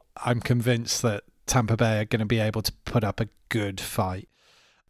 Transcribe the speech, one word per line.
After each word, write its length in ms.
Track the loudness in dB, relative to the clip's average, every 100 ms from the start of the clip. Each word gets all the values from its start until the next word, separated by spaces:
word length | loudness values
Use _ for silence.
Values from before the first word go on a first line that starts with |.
| _ -6
I'm 240 | -2 0
convinced 640 | 2 2 2 0 0 -2
that 220 | 0 -2 -8 _ 0
Tampa 300 | 0 2 2
Bay 240 | 2 2
are 40 | 0
gonna 180 | 0
be 160 | 2 0
able 220 | 0 -2
to 100 | -4 -8
put 200 | -2 0
up 160 | 0 -2
a 80 | -6 _ -6
good 300 | -2 -2 -4
fight. 480 | -6 -2 -2 -4 -12 _ _ _ _ _